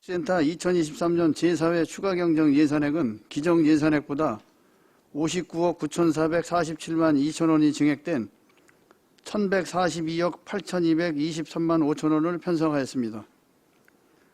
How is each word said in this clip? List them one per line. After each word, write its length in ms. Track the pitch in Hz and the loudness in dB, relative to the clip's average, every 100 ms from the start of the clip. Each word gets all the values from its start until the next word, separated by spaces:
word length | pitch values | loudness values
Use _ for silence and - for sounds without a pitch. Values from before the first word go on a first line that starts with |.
| - | -6
센터 320 | 180 160 185 | -6 -2 0
이천이십삼 760 | 147 170 180 180 156 - 170 170 | 0 -2 -2 0 0 -2 -2 2
년 180 | 170 | 2
제사 360 | 139 165 170 165 | 2 0 2 0
회 140 | 170 | 0
추가 300 | 160 - 196 | -2 -2 -4
경정 400 | 180 175 156 156 | 0 0 2 4
예산액은 720 | 139 156 147 147 151 135 107 _ | 4 4 2 0 0 -2 -4 _
기정 380 | - 156 170 151 | -4 2 4 4
예산액보다 760 | 156 156 151 143 143 156 107 _ _ _ _ _ _ _ | 4 4 0 -2 -4 -2 -4 _ _ _ _ _ _ _
오십구억 680 | 147 156 170 160 165 175 165 | -4 -4 -2 -6 -2 -2 -2
구천사백사십칠만 1400 | 156 - 170 156 160 170 165 175 160 160 - 165 165 147 | -6 0 0 2 0 0 -2 -2 -2 -6 -6 0 2 4
이천 320 | 143 160 165 | 0 0 2
원이 240 | 160 151 | 4 4
증액된 560 | 147 147 143 - 156 104 _ _ _ _ _ _ _ _ _ | 2 0 0 -4 -4 -6 _ _ _ _ _ _ _ _ _
천백사십이억 1200 | - 214 202 190 160 175 180 160 160 165 175 151 - | -8 -4 0 0 -2 0 0 -2 -4 -2 -2 -4 -8
팔천이백이십삼만 1400 | 208 - 180 170 160 175 151 156 160 156 - 165 165 | -10 -6 -2 2 2 0 -2 -4 -4 -8 -4 0 2
오천 280 | 147 151 156 | 2 0 0
원을 280 | 156 160 175 | 0 0 -2
편성하였습니다. 880 | 180 170 160 147 127 131 117 107 104 _ _ _ _ _ _ _ _ _ _ | -2 0 0 0 -4 -4 -6 -6 -16 _ _ _ _ _ _ _ _ _ _